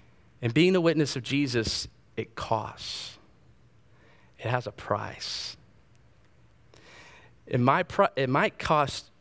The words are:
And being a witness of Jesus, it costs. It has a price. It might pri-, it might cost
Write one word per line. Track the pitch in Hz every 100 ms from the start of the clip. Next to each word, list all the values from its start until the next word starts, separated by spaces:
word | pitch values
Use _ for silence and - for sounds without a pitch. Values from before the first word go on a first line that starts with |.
| - _ - _
And | 120
being | 117 180 185
a |
witness | 165 160 143 131
of |
Jesus, | 113 139 139 117 110 - - - _ -
it | - -
costs. | - 110 110 - - - - - - _ - _ _ _ _ - - - - -
It | 110
has | 123 107
a |
price. | - - 104 107 - - - - - - - _ - _ _ _ _ _ _ _ - - - - - - _ -
It | 127
might | 123 165 180
pri-, | - 196 -
it | 131
might | 143 196 -
cost | - 156 139 - - _